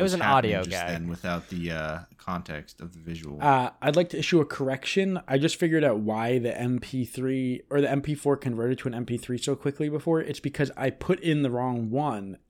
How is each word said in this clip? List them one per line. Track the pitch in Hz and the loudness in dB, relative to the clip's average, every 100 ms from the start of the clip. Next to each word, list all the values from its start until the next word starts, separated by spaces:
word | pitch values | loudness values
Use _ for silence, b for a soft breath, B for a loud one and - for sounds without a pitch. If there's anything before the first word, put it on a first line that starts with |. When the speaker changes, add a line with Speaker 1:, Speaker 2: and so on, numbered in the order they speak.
Speaker 1:
It | |
was | 190 | 0
Speaker 2:
was | |
Speaker 1:
an | 180 | 2
Speaker 2:
happening | 107 135 113 | 4 4 4
Speaker 1:
audio | 101 | 2
Speaker 2:
just | 92 | 0
Speaker 1:
gag. | 90 87 | -2 -2
Speaker 2:
then | 85 85 | -4 -4
without | 85 90 87 - | -6 -4 -4 -4
the, | 90 85 | -6 -4
uh, | 80 78 80 85 - | -4 -4 -6 -10 -14
context | - 87 87 76 - - | -8 -8 -6 -10 -12 -16
of | 85 | -16
the | 82 | -14
visual. | 82 82 80 147 | -10 -10 -10 0
Speaker 3:
Uh, | 147 135 123 - | 4 4 2 -2
I'd | - 147 | 0 2
like | 170 | 2
to | 151 | -2
issue | - 170 | 2 4
a | 147 | 4
correction. | - 135 131 - - 190 185 - | 0 -2 -2 -2 0 0 -2 0
I | 139 | 2
just | 156 - | 2 2
figured | 170 160 | 2 4
out | 147 110 | 4 4
why | 107 110 117 127 | 0 0 2 2
the | 117 - | 2 -2
M | 123 123 | 0 -2
P | - 131 | -2 -4
three | 120 - 131 131 127 127 - | -4 -4 -2 0 -2 -4 -2
or | 143 | 2
the | 143 | 2
M | 139 | 2
P | 143 147 | 0 -2
four | 143 139 | 2 2
converted | 135 113 117 131 | 0 0 0 0
to | 131 | -2
an | |
M | 117 120 | -4 -4
P | 120 | -4
three | - 123 | -2 -4
so | - 135 | -2 -2
quickly | 147 139 151 | -2 -2 -2
before. | 151 170 160 | -2 0 0
It's | 160 147 | 0 -4
because | 143 - 139 - | -6 -2 -2 0
I | 135 | -4
put | - - 185 | -2 -2 0
in | 165 151 | 2 2
the | 139 | 2
wrong | 120 127 123 113 | 0 0 -2 -2
one, | 123 147 107 98 90 _ | 0 0 -2 -6 -12 _